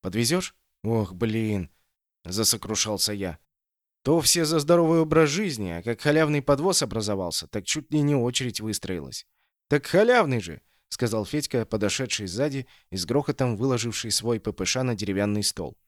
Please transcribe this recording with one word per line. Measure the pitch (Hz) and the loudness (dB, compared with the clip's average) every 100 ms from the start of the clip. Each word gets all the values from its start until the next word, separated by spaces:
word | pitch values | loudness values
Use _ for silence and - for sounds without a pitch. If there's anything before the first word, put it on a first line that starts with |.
«Подвезёшь?» | - 95 117 175 180 _ _ _ | -4 -2 0 0 -2 _ _ _
«Ох, | 110 113 98 | -2 0 0
блин», | 90 113 110 110 104 85 _ _ _ _ _ | -2 -2 0 0 -2 -4 _ _ _ _ _
засокрушался | 85 95 110 110 - 107 110 101 - | -8 -2 0 0 -2 -4 -2 -2 -2
я. | 104 95 80 _ _ _ _ _ _ | -2 -6 -8 _ _ _ _ _ _
«То | - 165 | 2 2
все | 139 175 | 4 2
за | 156 160 | 2 0
здоровый | 143 175 165 165 | 4 4 6 4
образ | 160 156 151 | 4 4 4
жизни, | 156 208 123 95 | 2 -4 -4 -6
а | 85 | -6
как | 98 117 | -6 -2
халявный | 147 151 156 147 | 2 4 4 2
подвоз | 135 139 175 185 | 2 2 2 0
образовался, | 127 113 101 98 90 - - | 0 -2 -2 -2 -2 -4 -6
так | 107 | -8
чуть | - 156 143 | -4 -6 -2
ли | 151 | 0
не | 143 143 | 2 2
очередь | 120 131 127 107 | 0 -2 -4 -6
выстроилась». | 107 104 - 90 67 - - _ _ _ _ | -6 -6 -4 -6 -8 -12 -14 _ _ _ _
«Так | 143 - | 0 2
халявный | 175 226 247 170 127 | 4 6 6 4 0
же», | 87 78 _ _ _ | -2 -12 _ _ _
сказал | - 120 110 | -4 0 0
Федька, | 101 147 - 127 | -2 -4 -2 -2
подошедший | 110 110 101 - 127 - 101 | -2 -2 0 -2 -4 -4 -6
сзади | 92 147 135 127 _ _ | -2 -2 -2 -8 _ _
и | 95 | -8
с | 87 | 0
грохотом | 131 143 - 127 104 | 0 0 0 0 0
выложивший | 127 123 117 110 113 | 0 0 -2 -6 -4
свой | 101 113 117 | -2 0 -2
П | - | -2
П | 98 | -4
Ш | 92 127 | -2 -2
на | 131 | -2
деревянный | 110 98 95 104 104 | -2 -2 0 0 0
стол. | 101 - 76 - | -2 -4 -10 -12